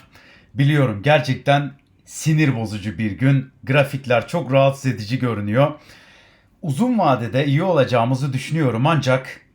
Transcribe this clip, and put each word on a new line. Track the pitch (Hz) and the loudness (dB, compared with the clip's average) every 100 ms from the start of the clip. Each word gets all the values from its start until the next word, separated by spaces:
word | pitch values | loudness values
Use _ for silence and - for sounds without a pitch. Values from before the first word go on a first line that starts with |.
| - - - - _ | -12 -20 -20 -20 _
Biliyorum | 110 143 151 127 101 | 0 2 2 0 0
gerçekten | 139 147 131 127 - 143 143 - _ _ | 2 2 2 -2 0 0 0 -10 _ _
sinir | - - 151 156 151 113 | -20 -6 0 2 2 0
bozucu | 107 107 101 87 | -4 -6 -8 -4
bir | 110 | -4
gün. | 90 131 135 135 _ | 0 2 2 0 _
Grafikler | - 143 139 135 120 120 - | 0 2 2 -2 0 0 0
çok | 175 120 | -6 0
rahatsız | 135 139 135 135 | 2 2 2 -4
edici | 104 104 131 | -4 -6 -4
görünüyor. | 123 104 104 117 147 - - - - - _ _ _ _ | -2 -4 -2 2 0 -2 -16 -20 -20 -20 _ _ _ _
Uzun | 165 135 247 233 | -6 -2 0 2
vadede | 160 120 117 120 147 | 2 0 0 -2 0
iyi | 139 | 0
olacağımızı | 190 165 127 120 117 131 143 | 2 2 2 2 0 0 -2
düşünüyorum | 131 - 160 139 113 143 | -6 -4 -2 0 0 0
ancak | 160 127 131 - - _ | 2 2 0 -2 -16 _